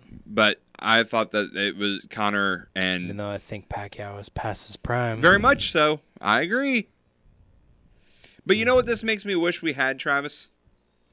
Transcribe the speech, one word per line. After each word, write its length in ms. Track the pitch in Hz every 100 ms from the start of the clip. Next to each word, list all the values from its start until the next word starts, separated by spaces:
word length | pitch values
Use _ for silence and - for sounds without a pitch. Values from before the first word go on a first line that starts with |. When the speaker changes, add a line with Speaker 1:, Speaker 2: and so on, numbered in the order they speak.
| - - -
Speaker 1:
But 360 | 104 107 - _ -
I 240 | 107 113
thought 280 | 110 113 107
that 220 | 107 98
it 220 | 95 101 95
was 300 | 101 95 -
Conor 640 | 110 104 104 98 90 87
and 300 | 92 92 90
Speaker 2:
Even 140 | 90 101
though 100 | 101
I 80 | 101
think 320 | - 107 -
Pacquiao 500 | 107 101 - 101 101
is 120 | 98
past 360 | - 110 101 -
his 80 | -
prime. 440 | - 123 120 110
Speaker 1:
Very 180 | 165 202
much 340 | 247 277 -
so. 280 | 160 151 151 _ -
I 180 | 101 117
agree. 480 | 175 247 277 240 - _ _ _ _ _ _ _ _ _ _ _ _ _ - _ 160
But 100 | 214
you 80 |
know 100 | 233
what 120 | 254 240
this 160 | 220
makes 220 | 226 208 202
me 100 | 180
wish 240 | 170 175
we 140 | 160
had, 240 | 135 135 135
Travis? 500 | 151 143 143 - - _ _ _ _ _ _